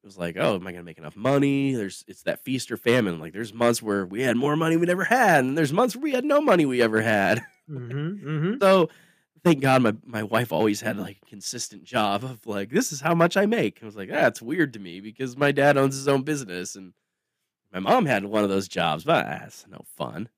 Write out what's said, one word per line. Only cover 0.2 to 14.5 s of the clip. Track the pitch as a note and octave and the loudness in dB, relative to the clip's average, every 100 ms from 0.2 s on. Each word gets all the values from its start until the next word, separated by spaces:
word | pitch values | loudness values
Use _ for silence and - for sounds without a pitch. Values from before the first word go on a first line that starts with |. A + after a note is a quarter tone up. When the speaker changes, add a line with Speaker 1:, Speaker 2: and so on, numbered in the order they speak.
| E2+ E2+ | -10 -2
Speaker 1:
"Oh, | - G2 | -2 -2
am | F#2 | -6
I | |
gonna | F2 | -14
make | E2+ D#2+ | -16 -16
enough | D#2 - | -18 -6
money?" | A#2+ C#3 C#3 C#3 C#3 | 0 2 2 0 -2
There's, | B2+ G2+ - - | -2 -6 -10 -20
it's | - | -12
that | - - | -8 -8
feast | - C3 - | -4 -6 -6
or | A#2 | -4
famine. | B2 B2 G#2 E2 | 2 2 2 -4
Like, | D#2+ | -8
there's | F2 A2+ | -10 -12
months | A2 A#2+ A#2 | 0 0 0
where | A2 G2+ F2+ | -2 -2 -2
we | G2 | -4
had | C3 A#2 | -2 0
more | C#3+ D3+ | 0 0
money | D#3+ E3 | 2 2
we | E3+ | 2
never | F3+ | 0
had, | F#3 B3 A3+ D#3+ | 2 4 6 6
and | C3 D3 | 4 0
there's | D3+ | 0
months | E3 B3 A#3+ | 2 0 -2
where | |
we | D4+ | -4
had | B3+ | -2
no | C#4+ D4 | 2 2
money | D4+ F3+ D3 | 4 4 4
we | B2 | 2
ever | A2+ A2 | 2 2
had. | A2 G#2+ G2 A2+ - | 2 2 2 0 -2
<laughs> | _ _ | _ _
Speaker 2:
Mm-hmm, | C#3 A#2+ C3+ D#3 G3+ C#3+ | -12 -8 -6 -6 -8 -6
mm-hmm. | D#3 E3 B3 | -2 -2 2
Speaker 1:
So, | G3 F#3+ D#3+ _ _ _ _ _ | 4 4 2 _ _ _ _ _
thank | F3 D3+ | 2 4
God | C3+ C3 | 4 4
my, | A#2 G#2+ | 4 0
my | - A2 | -8 -8
wife | G#2+ A2+ B2 | -2 -2 0
always | D#2 G#2+ G#2 | 2 2 0
had, | G#2+ G2 | -4 -6
like, | F#2+ G2+ | -10 -14
a | _ | _
consistent | G#2 - B2 - G2+ | -16 -12 -10 -12 -14
job | - B2 G#2 G2+ | -6 -2 0 -2
of, | C3 A#2+ A2+ | -4 -12 -8
like, | G#2 G2+ | -6 -2
"This | D#3 B3+ | -2 -2
is | C#3+ | -4
how | D3 | -2
much | E3+ E3+ G3 | 2 4 4
I | G#3 | 0
make." | A3+ A#2 - | 0 -2 -4
I | A2+ | -18
was | G#2 | -14
like, | F#2+ | -8
"That's | - B2+ - | 0 0 0
weird | A#2 | -8